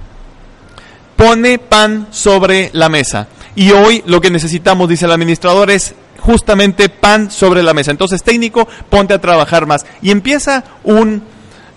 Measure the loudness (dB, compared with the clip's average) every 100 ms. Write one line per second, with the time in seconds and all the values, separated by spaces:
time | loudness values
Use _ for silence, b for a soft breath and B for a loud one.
0 | -18 -20 -20 -20 -20 -20 -20 B B B
1 | _ 0 2 2 0 -2 0 0 0 -4
2 | -10 -4 0 2 2 0 -2 -2 0 0
3 | -2 -6 -10 B B 0 2 4 4 2
4 | 0 0 0 -2 -4 -4 -2 0 0 0
5 | 0 0 -2 -2 0 2 2 0 -4 -14
6 | _ -6 0 0 2 0 0 0 -2 0
7 | 0 0 -2 -2 0 2 0 0 -2 -4
8 | -4 -2 -2 -2 -2 -2 -4 B -4 -2
9 | 0 -2 0 0 0 -2 0 -4 B B
10 | -2 -2 -2 -4 -2 -6 B B 0 0
11 | 0 -4 -12 B B B B